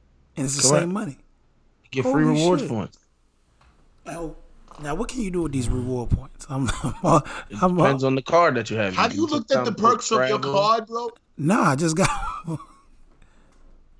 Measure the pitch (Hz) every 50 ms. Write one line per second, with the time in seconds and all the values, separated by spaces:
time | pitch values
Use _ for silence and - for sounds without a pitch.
0 | _ _ _ _ _ _ - - 135 139 135 143 123 131 147 147 170 170 185 208
1 | 220 160 131 - _ _ _ _ _ _ _ _ _ _ _ _ _ - - 131
2 | 127 254 269 151 156 156 151 151 160 175 180 151 - - 123 107 85 67 - -
3 | _ _ _ _ _ _ _ _ _ _ _ _ _ _ _ _ _ _ _ _
4 | - - 156 170 170 156 - - - - - - - - - - 147 147 147 165
5 | 240 - - 254 226 190 175 180 165 151 139 135 120 110 123 127 123 127 127 123
6 | 117 110 - - - - - - - - 135 135 139 107 - - - 135 117 -
7 | - 170 147 151 - - - - - - - 202 - 185 180 175 160 139 139 131
8 | 131 131 135 135 - - - 170 170 160 131 120 110 101 107 110 107 98 92 -
9 | 196 240 - 294 320 311 302 285 226 - 277 262 247 240 196 165 202 226 247 226
10 | - - 220 - 127 131 - - - 139 139 196 202 214 226 233 220 214 226 233
11 | 240 240 - _ _ _ _ - 143 151 208 262 247 175 135 135 170 165 160 165
12 | 185 - - - - - - 1077 - 165 160 - - - - - _ _ - -
13 | - - - _ - - _ _ _ _ _ _ - - - - - _ - _